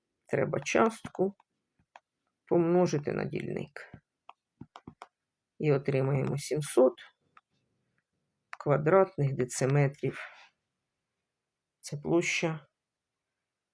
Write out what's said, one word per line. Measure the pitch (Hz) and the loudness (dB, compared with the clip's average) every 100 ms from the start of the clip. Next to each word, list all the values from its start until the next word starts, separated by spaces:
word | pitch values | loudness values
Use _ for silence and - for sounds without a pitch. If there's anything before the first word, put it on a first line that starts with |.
| _ _ - | _ _ -6
Треба | - - 143 | -2 -2 -2
частку | - - 226 220 - - 190 - _ _ _ _ _ - _ _ _ _ - | 0 2 2 0 -8 -4 -4 -4 _ _ _ _ _ -20 _ _ _ _ -2
помножити | 175 165 175 175 151 147 | 2 4 4 2 0 -4
на | - 50 | -4 -4
дільник. | - - - - - - - _ _ - - _ _ - - - - - _ _ _ _ - | -6 -6 -8 -10 -14 -20 -20 _ _ -20 -20 _ _ -20 -20 -20 -20 -20 _ _ _ _ -4
І | 156 | 0
отримаємо | 139 139 139 135 139 135 147 | 2 0 0 0 0 -2 -4
сімсот | - 151 143 - 262 - - _ _ _ _ _ _ _ _ _ _ _ _ _ _ - | -4 -6 0 4 4 2 -10 _ _ _ _ _ _ _ _ _ _ _ _ _ _ -6
квадратних | 151 147 151 190 190 - 139 131 | 0 2 4 4 4 2 -2 -2
дециметрів. | 127 - 135 143 139 139 135 - - - - _ _ _ _ _ _ _ _ _ _ _ _ _ | -4 -2 2 4 2 0 -6 -6 -12 -18 -20 _ _ _ _ _ _ _ _ _ _ _ _ _
Це | - 147 | -12 -8
площа | 156 170 175 - 165 156 - _ _ _ _ _ _ _ _ _ _ | 0 0 0 -2 -2 -4 -12 _ _ _ _ _ _ _ _ _ _